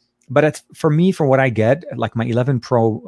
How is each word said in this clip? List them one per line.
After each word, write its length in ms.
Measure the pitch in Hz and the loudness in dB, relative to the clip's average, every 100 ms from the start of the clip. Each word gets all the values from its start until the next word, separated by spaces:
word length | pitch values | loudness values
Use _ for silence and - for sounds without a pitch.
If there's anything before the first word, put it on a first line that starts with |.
| _ _ - | _ _ -4
But 120 | 127 | 0
it's, 180 | 151 - - | 0 0 -12
for 160 | - 160 | -4 0
me, 200 | 151 180 | 2 2
for 160 | 180 143 | 2 2
what 140 | 131 | 2
I 80 | 135 | 2
get, 340 | 110 110 147 - 120 | 0 0 0 -4 -6
like, 180 | 117 | -6
my 100 | 113 | -4
eleven 360 | 120 113 123 127 | -2 -2 0 -2
Pro, 420 | - 123 113 107 | 0 0 2 -2